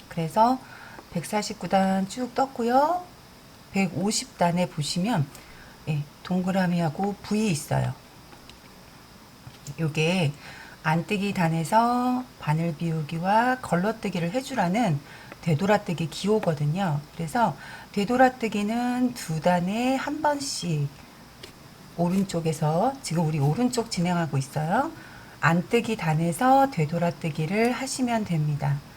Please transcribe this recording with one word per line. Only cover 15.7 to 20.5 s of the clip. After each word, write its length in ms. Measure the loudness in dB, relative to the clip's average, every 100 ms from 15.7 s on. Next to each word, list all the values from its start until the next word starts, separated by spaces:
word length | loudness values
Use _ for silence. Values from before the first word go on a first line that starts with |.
| 2 2 -4 -4
기호거든요. 880 | -2 0 2 2 0 0 0 0 -2 -4
그래서 420 | -10 -4 2 0 0 -12 -16 -8
되돌아뜨기는 1200 | -4 2 6 4 4 -4 -2 -2 -2 -2 0 0
두 260 | -2 -4 0
단에 560 | 2 2 2 0 0 0
한 260 | -2 -2
번씩 680 | 0 0 -4